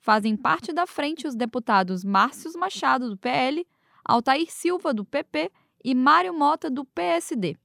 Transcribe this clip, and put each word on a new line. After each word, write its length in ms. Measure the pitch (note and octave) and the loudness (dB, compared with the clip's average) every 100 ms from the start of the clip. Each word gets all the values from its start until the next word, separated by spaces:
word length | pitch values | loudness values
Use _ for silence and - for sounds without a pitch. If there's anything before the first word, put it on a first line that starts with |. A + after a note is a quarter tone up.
fazem 340 | - G#3+ G#3+ G#3+ | 4 2 2 0
parte 380 | C4 D#4+ - | 0 -2 -2
da 140 | E4 F#4 | -4 -4
frente 400 | - C#4+ D#4+ D#4 | -4 -4 -4 -6
os 80 | A#3 | -4
deputados 720 | A#3+ B3 A#3 G3+ F#3 F#3 G3 | -4 -4 2 2 2 -4 0
Márcios 500 | G3 G#3+ - D#4+ E4+ | 2 0 -2 -14 -6
Machado, 540 | F#4 - C#4 C4 B3 | -6 -2 0 0 -2
do 80 | G3 | -6
P 120 | B3 | -2
L, 380 | C4+ B3+ D4+ F4 _ _ _ | 0 0 -2 -6 _ _ _
Altair 460 | - A#3 A#3+ C4+ E4 | 0 2 4 0 0
Silva, 440 | - E4+ F4+ D#4+ | -2 -2 -2 -2
do 100 | A3+ | -4
P 200 | G3+ C#4 | -2 -6
P, 280 | - D4+ E4+ _ _ _ | -4 -4 -4 _ _ _
e 100 | - | -2
Mário 400 | B3+ C4 D#4+ F#4 | 2 6 6 4
Mota, 360 | E4 C#4+ D#4+ E4 | 2 2 2 -2
do 140 | C4 C4+ | -6 -6
P 160 | - | -4
S 340 | F4 E4+ - C4+ | 0 0 -2 -4
D. 220 | F3+ - | -4 -6